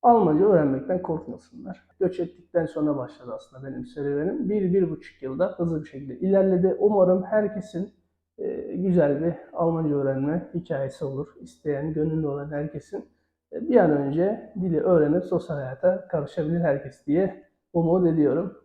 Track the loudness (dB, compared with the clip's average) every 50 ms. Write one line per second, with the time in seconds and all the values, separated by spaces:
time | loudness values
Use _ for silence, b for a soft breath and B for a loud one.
0 | 6 6 6 6 6 4 4 4 4 6 6 4 4 2 0 -2 -2 -4 -4 -4
1 | -2 -4 -6 -6 -8 -12 -14 -16 _ _ -20 -18 -16 -16 -16 -16 _ _ _ _
2 | -2 -2 0 -2 -6 -8 -8 _ -20 _ -2 -2 -2 -2 -4 -2 -2 -2 -2 -2
3 | -6 -10 -12 -18 -14 -12 -12 -12 -14 _ _ -16 -14 -12 -12 -12 -12 -12 -10 -6
4 | -4 -4 -2 -2 -2 -2 -4 -4 -2 -2 0 0 2 2 2 2 2 0 -2 -8
5 | -12 -20 -20 _ -10 -10 -2 -2 -2 -2 -2 -2 -2 -2 -2 -4 -6 -8 -14 -14
6 | -12 -12 -10 -4 0 2 4 4 4 4 2 4 2 2 2 2 2 2 6 6
7 | 6 6 4 2 0 0 0 0 0 0 -4 -6 -12 -10 -8 -10 -10 -10 _ _
8 | _ _ _ _ _ _ _ -10 -8 -8 -6 -8 -8 -8 -6 -2 0 2 4 4
9 | 4 4 2 0 -2 -4 -4 -6 -12 -14 -6 -2 0 0 0 0 0 0 0 0
10 | 0 0 -2 -2 -2 -2 -2 -4 -6 -6 -8 -10 -6 -6 -6 -4 -4 -6 -8 -8
11 | -8 -8 -6 -8 -10 -10 _ -20 -20 -20 -20 _ _ -4 -4 -4 -4 -4 -2 -2
12 | -2 0 0 -2 -2 -2 -4 -6 -8 -8 -6 -6 -6 -6 -8 -12 -14 _ -12 -12
13 | -12 _ _ _ _ _ _ _ _ _ -12 -10 -4 4 6 6 6 6 4 2
14 | 0 0 0 0 0 0 0 -4 -8 -14 -8 -4 -2 0 0 2 4 4 4 6
15 | 6 4 2 0 0 0 -4 -4 -2 -4 -8 -8 -6 -8 -10 0 0 0 0 0
16 | -4 -6 -6 -6 -6 -6 -6 -6 -4 -2 -2 0 0 0 0 -2 -4 -12 -16 _
17 | _ 0 0 2 2 0 -4 -8 -20 _ _ _ _ _ _ 0 2 2 2 4
18 | 2 2 2 4 2 2 2 0 -2 -4 -10 -14 _